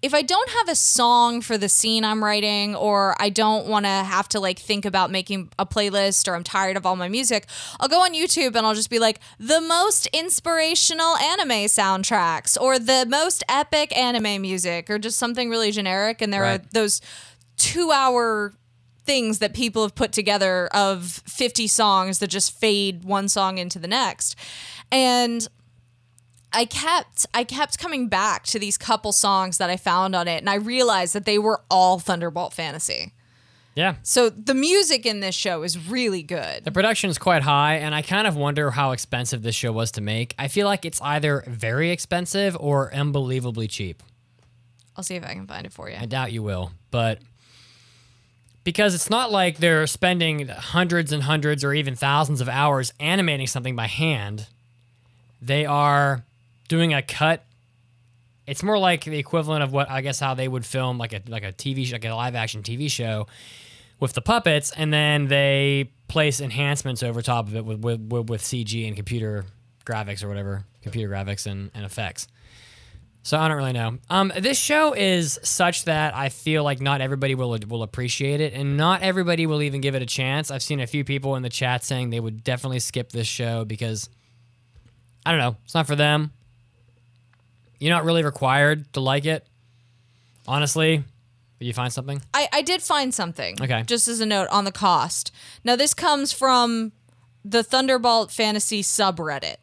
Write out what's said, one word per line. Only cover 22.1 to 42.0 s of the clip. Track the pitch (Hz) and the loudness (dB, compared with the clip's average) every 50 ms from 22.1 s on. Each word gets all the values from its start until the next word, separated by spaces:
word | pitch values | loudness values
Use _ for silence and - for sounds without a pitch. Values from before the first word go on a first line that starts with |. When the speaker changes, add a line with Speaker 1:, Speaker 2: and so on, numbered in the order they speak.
| 185 - | -2 -2
Speaker 1:
that | 208 190 | -2 -2
just | - 196 190 - - - | 0 0 0 -2 -2 0
fade | - 220 208 202 202 196 190 170 175 | 2 2 2 2 2 0 -4 -6 -4
one | 185 202 196 196 202 | -2 -2 0 0 0
song | - 214 196 190 190 | 0 2 0 0 0
into | 185 175 180 - 185 | -4 -6 -6 -8 -8
the | 160 175 | -6 -2
next. | 208 254 262 196 - - - - - - - - - - - - - - - _ - | 0 0 0 0 -2 -4 -6 -6 -6 -8 -14 -16 -16 -16 -16 -16 -18 -18 -6 _ 2
And | 262 262 254 247 247 247 240 233 233 226 - _ _ _ _ _ _ _ _ _ _ _ _ _ _ _ _ _ _ _ _ - | 4 4 4 4 4 2 2 0 -2 -6 -6 _ _ _ _ _ _ _ _ _ _ _ _ _ _ _ _ _ _ _ _ 0
I | 226 240 | 0 0
kept, | 226 - - - 320 339 359 - _ _ - - - - | 0 -2 -4 0 2 2 2 0 _ _ -4 -4 0 0
I | 240 247 | -2 -2
kept | 233 262 262 294 294 - - | -2 0 -2 -2 -2 -2 -6
coming | - 349 320 269 247 226 | -6 -4 -4 -2 -2 0
back | 196 185 196 220 185 - - | 0 2 2 2 0 -2 -2
to | - - 220 | -4 -4 -4
these | 202 202 190 - | -2 -2 -4 -4
couple | - - - 214 - 214 | 0 0 0 0 2 0
songs | 202 - - 202 196 190 190 185 170 - | 2 2 4 4 4 4 2 0 0 0
that | 196 175 | 0 0
I | 180 | 0
found | 180 - 196 175 180 190 190 185 | 0 0 2 2 2 2 2 2
on | 180 175 175 | 0 0 0
it, | 170 | -2
and | 160 - 202 | -2 0 0
I | 202 | 0
realized | 202 208 220 240 254 254 240 214 190 180 175 - | 0 -2 -2 0 2 4 4 4 2 2 0 -2
that | 208 196 | -4 0
they | - 208 | 2 2
were | 208 208 220 220 - _ _ | 2 4 2 0 0 _ _
all | - 185 185 185 185 180 | 4 6 6 6 4 2
Thunderbolt | 165 - 185 170 170 170 151 175 175 - - | 0 -2 -2 -2 -2 -4 -4 -4 -6 -6 -6
Fantasy. | - 165 156 139 160 - - - 62 78 - _ _ _ _ _ _ _ _ _ _ _ _ _ | -8 -8 -8 -6 -6 -6 -6 -4 -6 -8 -12 _ _ _ _ _ _ _ _ _ _ _ _ _
Speaker 2:
Yeah. | 143 165 190 165 - - | 0 0 0 0 -2 -4
Speaker 1:
So | - - 247 247 226 | 0 4 4 4 4
the | 220 208 214 233 269 | 2 -2 -2 0 2
music | 262 277 320 359 392 403 302 302 254 220 | 2 4 4 4 4 4 4 0 0 0
in | 233 214 208 | -2 -2 -2
this | 196 190 185 | -4 -4 -4
show | - - 196 180 165 151 | -2 -2 -2 -2 -2 -2
is | 175 160 175 160 170 | -4 -6 -6 -6 -4
really | 226 254 254 226 190 180 156 | -2 0 0 0 0 -2 -6
good. | 147 180 165 120 80 71 58 - | -6 -6 -6 -6 -6 -8 -6 -6
Speaker 2:
The | - | -2
production | 143 175 196 220 226 - - 196 | 0 2 4 4 2 2 0 -2
is | 160 - | -2 0
quite | - 190 175 156 135 | 4 4 4 4 6
high, | 147 147 143 143 151 156 160 | 4 4 6 6 4 4 2
and | 147 151 151 | 0 -2 -2
I | 151 147 | -2 -2
kind | - 185 202 214 214 | 0 0 2 2 2
of | 165 | 0
wonder | 147 143 143 143 147 151 143 | 2 0 0 2 2 0 0
how | 117 127 143 135 127 | 2 2 2 2 0
expensive | 120 - - - 123 123 120 - 120 107 | -2 -4 -4 -4 -4 -2 -2 -4 -4 -2
this | 117 110 | -2 -2
show | - - 120 113 | -2 -2 -2 -2
was | 110 113 113 - | -2 -2 -2 -4
to | - | -6
make. | 104 104 107 113 120 120 - - | -4 -2 -2 -2 -4 -6 -6 -8
I | 135 | -6
feel | 139 - 202 202 202 | -4 0 0 2 2
like | 202 185 - | 0 0 -2
it's | 165 160 - - | -6 -6 -4 -4
either | 143 147 151 147 151 143 139 - 127 | -2 -2 0 2 0 0 0 -2 -6
very | 120 113 117 113 117 135 160 170 | -8 -4 -4 -2 0 0 0 0
expensive | 175 170 | 0 -4